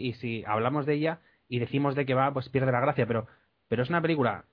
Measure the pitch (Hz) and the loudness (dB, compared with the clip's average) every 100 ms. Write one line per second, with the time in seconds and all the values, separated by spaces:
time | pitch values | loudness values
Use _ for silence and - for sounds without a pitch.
0 | 123 117 120 113 107 107 120 147 143 147 | -4 -4 -6 -6 -2 0 2 0 0 0
1 | 160 165 _ _ - 120 117 143 143 135 | -2 -4 _ _ -6 -4 -2 0 0 0
2 | 135 127 139 135 - 135 131 120 139 147 | 0 2 2 0 -2 0 2 2 2 0
3 | 113 113 113 - _ _ - 117 131 170 | 0 0 -4 -16 _ _ -4 -2 0 0
4 | 160 156 117 90 - | 0 2 2 0 -10